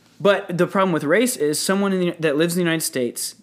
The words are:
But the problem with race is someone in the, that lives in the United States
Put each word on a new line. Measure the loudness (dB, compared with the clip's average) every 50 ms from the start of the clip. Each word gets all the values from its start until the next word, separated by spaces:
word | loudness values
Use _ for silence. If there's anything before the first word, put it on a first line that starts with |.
| _ _ _ 0
But | 2 2 2 2 0 -4 -2
the | 0 0
problem | 0 2 0 2 2
with | 0 0 2
race | 2 2 2 2 0 0
is | -2 -2 -2 -2 -2
someone | 0 0 0 0 0 0
in | 0 0
the, | 0 -2 -2 -2
that | -2 0 2
lives | 2 0 0 0
in | 0
the | 0
United | 0 0 -2 -4
States | -4 -4 -2 -4 -4 -4 -6 -10 -10 -12 -14